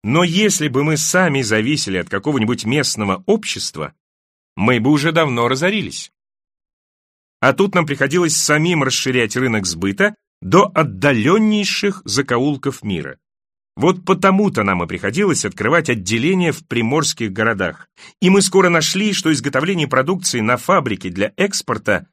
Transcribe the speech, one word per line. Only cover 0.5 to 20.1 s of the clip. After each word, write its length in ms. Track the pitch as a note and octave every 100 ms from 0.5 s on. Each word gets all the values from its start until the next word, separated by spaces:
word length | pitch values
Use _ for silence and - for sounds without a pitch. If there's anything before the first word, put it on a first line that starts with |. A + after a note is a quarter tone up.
| - D3+
бы 160 | C3
мы 120 | D3 D#3
сами 460 | D#3 F3+ F3+ C#3
зависели 540 | A#2 A2 A2 D3+ - F#2
от 120 | F2
какого-нибудь 560 | G2 C#3+ C#3+ A2 B2
местного 600 | G#2+ C#3+ C#3 - G#2 C3 -
общества, 640 | A3 - - - D#2 D2+ _ _ _ _ _ _
мы 240 | - G#2+ B2
бы 120 | A#2
уже 200 | D3 D#3
давно 380 | E3 D#3 A#2+ A#2+
разорились. 640 | C3 F3 G#3 A#2 - - _ _ _ _ _ _ _ _ _ _ _ _ _
А 120 | B2+
тут 220 | C3+ G3+
нам 120 | F#3+ D3+
приходилось 500 | C#3 C#3 E3+ E3+ -
самим 480 | - D3+ E3 E3+
расширять 520 | C3 B2+ C3 B2+ A2+ B2
рынок 300 | B2+ A2 F#2
сбыта 480 | E2 G2 G2+ G3+ G#3+ _ _
до 300 | F#2 E3 G3+
отдаленнейших 1300 | - D#3 G2 C#3+ C#3+ A2+ G3+ G#3+ G#3+ F#3+ - G3+ G3
закоулков 800 | - - C3 A#2+ C#3 C#3 C#3 C3
мира. 340 | G#2 F2+ C#2 C2 _ _ _ _ _ -
Вот 280 | C#3 F#3
потому-то 580 | - F#3 G3 F#3+ G#3 -
нам 200 | G2+ F2+
и 20 | E2+
приходилось 580 | F2+ G2 B2+ G3+ D3
открывать 460 | G#2 - G#2 E3 D3
отделения 600 | A#2 F2+ A2+ C#3 F#3+ E3+
в 120 | -
приморских 680 | - A#2+ A2+ D3 D3+ - A2
городах. 560 | F#2+ A2 G#2 F2+ D2+ - _ - _
И 100 | F3+
мы 120 | G3
скоро 260 | F#3+ G3 F3+
нашли, 440 | E3+ D#3 F#3+ G#3+
что 200 | G3 D#3+
изготовление 560 | D3+ C#3+ C3+ D#3+ F#3 D3+
продукции 500 | C3 C3+